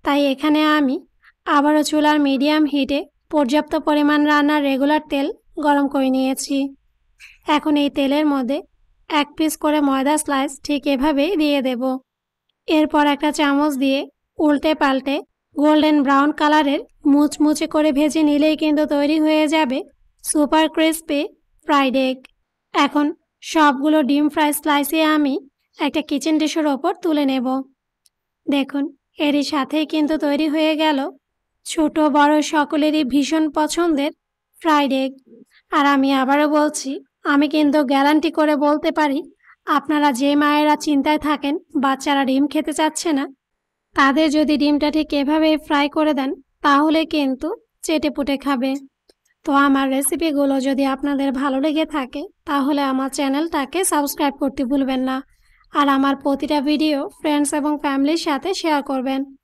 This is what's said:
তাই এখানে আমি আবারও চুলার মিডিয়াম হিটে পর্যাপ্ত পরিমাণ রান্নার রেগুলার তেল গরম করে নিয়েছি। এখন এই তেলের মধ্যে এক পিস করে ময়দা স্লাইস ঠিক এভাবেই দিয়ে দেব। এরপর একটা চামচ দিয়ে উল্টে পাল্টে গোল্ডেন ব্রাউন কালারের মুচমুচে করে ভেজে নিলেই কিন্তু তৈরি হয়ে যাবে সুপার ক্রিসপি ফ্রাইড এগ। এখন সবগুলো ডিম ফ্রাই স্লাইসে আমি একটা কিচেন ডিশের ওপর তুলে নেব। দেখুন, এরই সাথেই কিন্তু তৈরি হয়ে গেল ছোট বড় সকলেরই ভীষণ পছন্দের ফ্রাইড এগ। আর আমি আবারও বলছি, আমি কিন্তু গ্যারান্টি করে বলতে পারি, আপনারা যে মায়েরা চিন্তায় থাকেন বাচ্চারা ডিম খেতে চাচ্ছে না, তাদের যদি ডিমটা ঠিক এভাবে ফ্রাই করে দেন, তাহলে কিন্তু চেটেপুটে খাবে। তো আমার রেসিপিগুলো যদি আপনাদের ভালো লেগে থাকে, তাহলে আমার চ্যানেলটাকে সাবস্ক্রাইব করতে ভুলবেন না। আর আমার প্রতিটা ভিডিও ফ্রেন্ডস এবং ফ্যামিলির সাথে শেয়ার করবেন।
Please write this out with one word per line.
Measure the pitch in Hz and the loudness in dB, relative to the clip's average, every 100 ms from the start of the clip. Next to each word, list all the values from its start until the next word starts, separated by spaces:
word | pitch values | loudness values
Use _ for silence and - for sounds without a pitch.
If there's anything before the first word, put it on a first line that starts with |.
| - | 0
তাই | 285 285 | 0 0
এখানে | 269 311 302 302 302 | 0 0 2 2 2
আমি | 277 302 - _ _ _ - | 0 -4 -10 _ _ _ 0
আবারও | 294 294 302 | 2 4 2
চুলার | 302 302 302 302 | 2 0 2 2
মিডিয়াম | 277 269 285 302 302 | 0 0 0 2 0
হিটে | 285 269 285 - _ _ | 0 -2 -4 -6 _ _
পর্যাপ্ত | 302 262 302 302 320 | -2 2 0 0 -4
পরিমাণ | 311 294 294 294 294 | 0 2 2 2 2
রান্নার | 294 285 302 | 2 2 2
রেগুলার | 277 269 285 302 302 | 0 0 0 0 -2
তেল | 285 294 - _ - | -4 -4 -6 _ -4
গরম | 294 285 277 | 0 2 0
করে | 285 262 | 0 0
নিয়েছি। | 262 262 262 - 277 277 277 _ _ _ _ - - - | 0 -2 -4 -4 -4 -4 -8 _ _ _ _ -20 -12 -2
এখন | 302 311 294 | 0 2 0
এই | 285 | 0
তেলের | 285 277 285 311 | 0 0 0 0
মধ্যে | 277 247 285 - _ _ _ _ | 0 -2 -6 -8 _ _ _ _
এক | 302 285 | -4 -4
পিস | 294 311 - | -2 -4 -2
করে | 311 302 | -2 0
ময়দা | 285 269 269 302 | 0 0 0 -2
স্লাইস | 294 269 277 269 | -2 -4 -4 -8
ঠিক | - 294 294 | -6 -4 -2
এভাবেই | 277 294 277 302 370 | 0 0 0 0 0
দিয়ে | 302 285 | 0 0
দেব। | 262 240 262 262 _ _ _ _ _ _ - | -2 -4 -4 -6 _ _ _ _ _ _ -2
এরপর | 311 302 311 294 | 0 2 2 2
একটা | 285 302 | 0 -2
চামচ | 285 285 277 302 269 | 0 0 2 0 0
দিয়ে | 269 269 - _ _ - | 0 0 -4 _ _ -2
উল্টে | 302 294 320 311 | 0 2 0 0
পাল্টে | 285 269 269 294 - _ _ - | 0 0 -2 -6 -8 _ _ 0
গোল্ডেন | 294 311 311 302 | 2 4 4 2
ব্রাউন | 269 277 285 | 2 2 2
কালারের | 302 302 302 285 294 480 _ 302 | 0 2 2 2 -2 -6 _ 2
মুচমুচে | 285 294 294 302 302 320 | 2 2 2 0 0 -2
করে | 311 302 | 0 2
ভেজে | 269 302 320 | 2 0 2
নিলেই | 302 294 311 302 | 2 2 2 0
কিন্তু | 311 302 302 | 0 0 0
তৈরি | 294 294 320 | 0 0 0
হয়ে | 311 311 311 | 2 2 2
যাবে | 311 294 269 - _ _ _ | 0 0 -4 -8 _ _ _
সুপার | - 320 294 311 320 | -4 0 2 2 0
ক্রিসপি | 320 320 320 - 285 339 _ _ _ - | 2 0 0 -4 -4 -4 _ _ _ 0
ফ্রাইড | 294 269 269 262 | 0 2 0 -2
এগ। | 262 - _ _ _ _ | -4 -12 _ _ _ _
এখন | 339 285 294 294 349 _ _ | 0 0 0 -2 -4 _ _
সবগুলো | - 330 294 269 302 311 | -4 2 2 2 2 2
ডিম | 254 285 302 | 2 0 0
ফ্রাই | 311 294 | 0 -2
স্লাইসে | 294 311 285 277 320 311 302 | -2 -2 0 0 0 2 2
আমি | 285 311 - _ _ - | 0 -4 -8 _ _ -6
একটা | 302 311 | -4 -4
কিচেন | 302 285 320 311 | -4 -4 0 0
ডিশের | 302 330 302 | 0 0 -2
ওপর | 269 330 370 | 0 -2 -2
তুলে | 330 294 277 | -2 0 0
নেব। | 269 247 262 262 _ _ _ _ _ _ _ - | 0 -2 -4 -6 _ _ _ _ _ _ _ -4
দেখুন, | 277 269 285 285 - _ - | -2 -2 -4 -6 -8 _ -4
এরই | 294 294 | -2 0
সাথেই | 277 302 269 302 302 | -2 -4 -2 -4 -2
কিন্তু | 311 294 311 | -2 0 0
তৈরি | 302 285 311 | -2 0 0
হয়ে | 311 311 311 | 0 0 0
গেল | 311 277 294 - _ _ _ _ - | 0 0 -4 -10 _ _ _ _ -8
ছোট | - 302 311 302 | -2 0 2 2
বড় | 294 294 302 294 | 4 4 4 0
সকলেরই | 320 285 311 311 311 254 | -2 0 0 0 0 0
ভীষণ | 269 262 320 311 | 0 0 0 0
পছন্দের | 302 302 330 339 285 285 - _ _ _ _ | 0 -2 0 0 0 -2 -6 _ _ _ _
ফ্রাইড | 339 294 277 | 0 2 2
এগ। | 262 269 269 _ - - _ _ | 0 -4 -8 _ -20 -20 _ _
আর | 330 285 | 0 2
আমি | 277 269 | 2 2
আবারও | 269 262 285 294 | 2 2 2 2
বলছি, | 302 302 294 269 311 - _ | 2 0 -2 -10 -10 -14 _
আমি | 339 285 294 | 0 2 2
কিন্তু | 302 294 302 | 2 2 2
গ্যারান্টি | 262 277 285 311 330 | 2 2 2 2 0
করে | 320 302 294 | 0 0 2
বলতে | 294 302 320 | 0 0 -2
পারি, | 330 302 277 - _ _ _ - | 0 -2 -2 -8 _ _ _ -4
আপনারা | 294 285 302 294 | -4 0 0 2
যে | 233 277 294 | 2 0 2
মায়েরা | 294 294 302 294 | 2 2 2 0
চিন্তায় | 311 277 285 302 | 0 0 0 0
থাকেন | 294 285 285 330 _ 311 | -2 -2 -4 -6 _ -2
বাচ্চারা | 269 269 285 277 269 | -2 -2 0 0 2
ডিম | 262 285 | 0 0
খেতে | 311 302 | -2 -4
চাচ্ছে | 302 311 311 349 | -2 -2 -2 -2
না, | 277 269 - _ _ _ _ _ - | -2 -4 -12 _ _ _ _ _ 0
তাদের | 277 277 311 | 2 4 2
যদি | 302 302 294 | 2 2 2
ডিমটা | 285 294 294 | 2 0 0
ঠিক | 311 302 | -2 -2
এভাবে | 285 277 311 311 311 | -2 0 2 2 0
ফ্রাই | 311 294 285 | 0 0 0
করে | 311 302 | 0 0
দেন, | 285 262 381 _ _ | 0 -4 -8 _ _
তাহলে | 294 277 311 311 320 | 2 2 2 0 0
কিন্তু | 311 269 262 311 453 _ _ | -2 -2 -4 -6 -8 _ _
চেটেপুটে | - 311 302 294 285 277 | -4 -2 -2 -4 -4 -4
খাবে। | 277 269 269 277 269 _ _ _ _ _ - | -2 -2 -2 -6 -10 _ _ _ _ _ 0
তো | 277 | 2
আমার | 277 269 269 | 4 2 0
রেসিপিগুলো | 269 285 311 330 285 277 269 | -2 -2 -2 -2 0 0 0
যদি | 262 269 269 | -2 0 -2
আপনাদের | 269 285 277 277 | -2 -2 -2 -2
ভালো | 254 285 262 | -2 -2 -2
লেগে | 311 302 311 | 0 -2 -2
থাকে, | 311 254 285 370 _ - | -4 -6 -10 -14 _ -4
তাহলে | 285 269 285 | -2 0 0
আমার | 277 262 269 | 0 -2 -4
চ্যানেলটাকে | 269 277 277 330 330 269 339 381 | -2 -2 -2 -2 -4 -4 -4 -2
সাবস্ক্রাইব | 302 285 - 294 277 | -2 -2 -2 -4 -2
করতে | 277 277 247 | -6 -4 -2
ভুলবেন | 277 262 262 | -2 -2 -2
না। | 262 262 - _ _ _ _ | -2 -6 -10 _ _ _ _
আর | 311 277 | 0 2
আমার | 269 277 277 | 2 0 0
প্রতিটা | 285 277 294 294 | -2 -4 -2 -2
ভিডিও | 277 302 311 277 349 - | 0 0 0 -2 -6 -6
ফ্রেন্ডস | 320 294 285 | -2 -2 0
এবং | 302 294 294 | -2 -4 -4
ফ্যামিলির | 294 269 277 330 330 | -2 0 0 0 -2
সাথে | 269 359 | -4 -4
শেয়ার | 370 330 294 | -4 -2 -2
করবেন। | 277 269 254 269 277 - | -2 -6 -4 -4 -6 -14